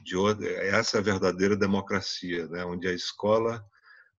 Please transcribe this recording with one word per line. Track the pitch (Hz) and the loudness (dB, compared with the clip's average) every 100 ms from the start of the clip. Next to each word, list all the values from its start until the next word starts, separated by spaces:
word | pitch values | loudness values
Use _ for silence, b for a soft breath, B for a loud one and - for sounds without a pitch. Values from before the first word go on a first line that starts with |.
de | - 92 | -4 2
outra, | 101 104 87 | 2 2 -2
essa | 90 95 101 117 113 | -4 0 0 2 0
é | |
a | |
verdadeira | 98 95 95 90 98 104 | 2 2 2 2 2 4
democracia, | 98 98 - 101 - - 90 85 80 | 2 0 0 -4 -4 -8 -6 -4 -4
né? | 87 | -6
Onde | 90 87 92 | -6 -4 -2
a | |
escola | 90 - - 104 113 117 117 104 b b b b | -4 -4 -2 2 2 2 -4 -10 b b b b